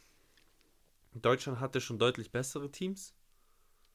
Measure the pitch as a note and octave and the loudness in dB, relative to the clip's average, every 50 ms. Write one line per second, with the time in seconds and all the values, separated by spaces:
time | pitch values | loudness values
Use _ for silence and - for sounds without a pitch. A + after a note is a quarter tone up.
0 | - - - - _ _ - - - - - _ _ _ _ _ _ _ _ _ | -20 -20 -20 -20 _ _ -20 -20 -20 -20 -20 _ _ _ _ _ _ _ _ _
1 | _ - - A#2 - A#2+ C3 C3 - C#3+ B2+ A#2 C3+ C3 - B2+ - - A#2+ G#2 | _ -16 -8 2 4 4 4 4 2 -4 -4 -2 -4 -2 -2 -2 -2 -2 2 4
2 | A#2+ B2 A#2+ A#2+ G#2+ - - A#2+ C3 - - D3 C#3+ C#3+ C#3 - F#3 F#3 G3 F#3+ | 4 4 4 2 -6 -4 -2 -2 -2 -2 -4 -6 -6 -6 -6 -4 -4 -4 -4 -6
3 | - - - - - _ - _ _ _ _ _ _ - - _ - _ | -10 -16 -18 -20 -20 _ -20 _ _ _ _ _ _ -20 -20 _ -20 _